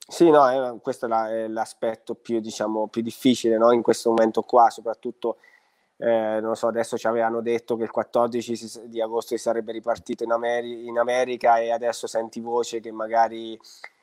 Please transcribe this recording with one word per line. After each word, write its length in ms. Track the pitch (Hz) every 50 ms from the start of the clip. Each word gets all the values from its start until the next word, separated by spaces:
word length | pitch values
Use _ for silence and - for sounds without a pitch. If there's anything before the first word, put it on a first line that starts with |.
| -
Sì, 240 | - - - 175 165
no, 180 | 151 147 139 123
eh, 300 | 131 135 131 123 117 104
questo 240 | - 135 123 - 131
è 40 | 113
la-, 200 | 113 113 110 110
è 180 | 113 113 110
l'aspetto 680 | 110 110 113 107 - - _ 120 113 110 - _ - 113
più, 240 | - _ - 117 113
diciamo, 480 | 107 113 - - 107 107 110 110 110
più 160 | 104 - 113 113
difficile, 560 | 117 - - - 131 120 - - 117 113 110
no? 120 | 117 120
In 120 | 120 117 107
questo 260 | - 113 - - 117
momento 320 | 113 113 113 113 110 113
qua, 300 | 107 - 127 123 120 117
soprattutto, 680 | - 117 110 117 110 - - 123 - _ - 117 - - _ _ _ _ _ _ _ _ _ _ _ -
eh, 380 | - 117 117 113 110 107 110 110
non 100 | 110 113
lo 40 | 113
so, 140 | - -
adesso 280 | 113 110 117 113 - 127
ci 120 | 113 -
avevano 340 | 113 117 117 113 113 117 117
detto 340 | 113 120 117 113 - - 120
che 60 | 110
il 80 | 113 107
quattordici 680 | - 120 107 - - 120 120 120 120 120 110 120 117
si 120 | 107 113
s-, 160 | 110 - 117 110
di 160 | 117 113 113
agosto 340 | 110 110 117 113 107 - 120
si 60 | 110
sarebbe 300 | - 117 113 117 110 110
ripartito 520 | 110 113 - 117 113 - - - 117 - 117
in 80 | 117
Ameri-, 540 | 117 117 120 117 120 120 120 120 120 113 120
in 140 | 117 117 120
America, 580 | 117 123 123 127 127 127 123 117 - 117 117
e 140 | 117 117 117
adesso 340 | 117 113 120 120 113 - -
senti 340 | 113 - 113 113 113 - 117
voce 400 | 113 117 120 120 117 - 117 113
che 120 | 107 117
magari 680 | 110 110 110 110 113 113 113 110 113 113 113 113 110 - _ - - - - - _ _